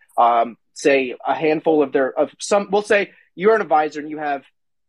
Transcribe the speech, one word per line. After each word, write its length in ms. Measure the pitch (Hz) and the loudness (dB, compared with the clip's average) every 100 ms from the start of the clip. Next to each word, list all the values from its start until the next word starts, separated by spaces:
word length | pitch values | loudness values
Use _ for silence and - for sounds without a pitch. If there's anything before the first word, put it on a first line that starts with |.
| _ - | _ 0
um, 400 | 120 117 120 107 _ | 2 2 0 -6 _
say, 400 | - 151 139 127 - - | -2 2 2 0 -6 -6
a 80 | 170 | -2
handful 480 | 156 156 165 156 | -2 0 0 2
of 80 | 135 | 2
their, 260 | 143 131 - | 0 -2 -2
of 140 | 147 - | -4 -4
some, 300 | - 202 202 | -2 -2 0
we'll 100 | 202 | -4
say 300 | 208 208 190 _ _ - | 0 0 -2 _ _ -2
you're 200 | 196 220 | 0 2
an 60 | |
advisor 380 | 160 156 151 151 | 2 0 0 -6
and 100 | 151 | -12
you 100 | 151 | -8
have 260 | 147 139 _ _ _ _ | -6 -6 _ _ _ _